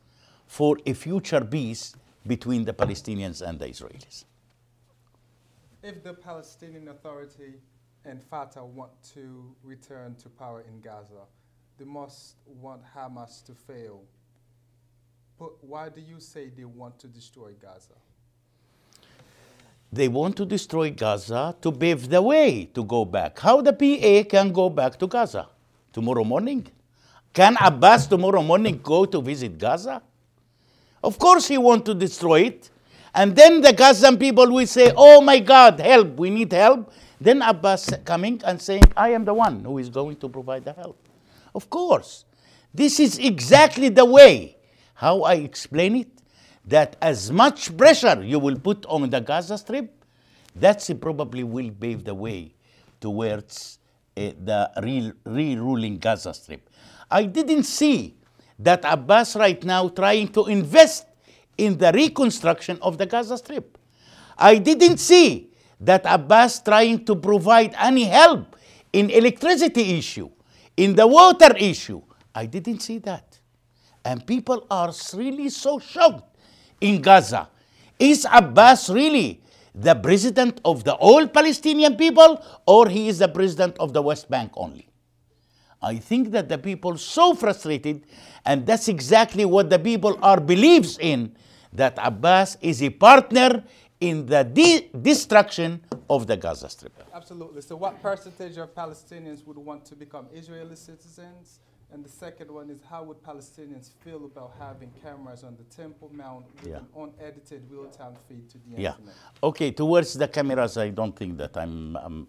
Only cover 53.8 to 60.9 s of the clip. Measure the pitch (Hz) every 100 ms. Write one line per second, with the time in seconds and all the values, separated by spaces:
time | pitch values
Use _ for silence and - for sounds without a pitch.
53.8 | _ _ _ - 104 78 92 104 - -
54.8 | 117 131 110 - 113 123 156 117 123 123
55.8 | 110 92 113 104 90 - - 73 _ _
56.8 | _ _ - 190 202 311 302 302 - -
57.8 | 294 202 95 _ _ _ _ - 165 175
58.8 | 151 156 127 220 233 214 202 175 180 185
59.8 | 185 185 196 214 208 214 208 202 147 311
60.8 | 311